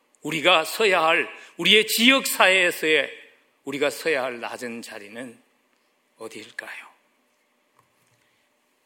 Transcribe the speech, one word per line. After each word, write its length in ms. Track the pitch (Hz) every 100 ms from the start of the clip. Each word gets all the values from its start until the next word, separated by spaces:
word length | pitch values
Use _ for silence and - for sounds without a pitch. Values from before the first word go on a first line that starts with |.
| _ _
우리가 420 | 147 156 160 180
서야 380 | 156 - 214 185
할, 260 | 160 165 117 - - -
우리의 300 | 175 214 214
지역 380 | - 240 269 -
사회에서의 840 | - 196 190 180 - 160 151 135 - - _ _ _
우리가 260 | - 139 143
서야 320 | 135 165 147
할 180 | 127 120
낮은 420 | 113 113 123 117
자리는 560 | 110 110 101 113 131 151 _ _ _ _ _ _ _ -
어디일까요? 680 | 113 113 110 - 110 - - _ _ _ _ _ _ _ _ _ _ _ _ _ _ _ _ _ _ _